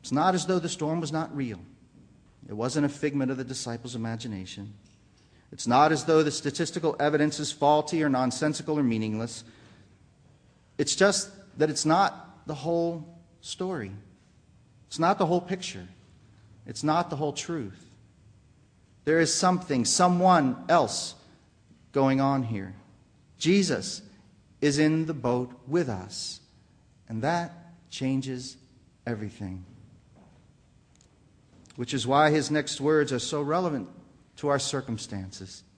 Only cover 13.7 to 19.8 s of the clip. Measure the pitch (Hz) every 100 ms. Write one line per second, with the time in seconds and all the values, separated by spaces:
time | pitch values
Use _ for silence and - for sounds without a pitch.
13.7 | 175 101 101 - _ _ _ _ _ _
14.7 | _ _ - 165 202 175 175 175 185 -
15.7 | 95 90 - - - _ - - - -
16.7 | - 151 139 143 139 147 143 - 170 104
17.7 | - - - - _ - - _ _ _
18.7 | _ _ _ - 160 165 - 185 180 180
19.7 | 135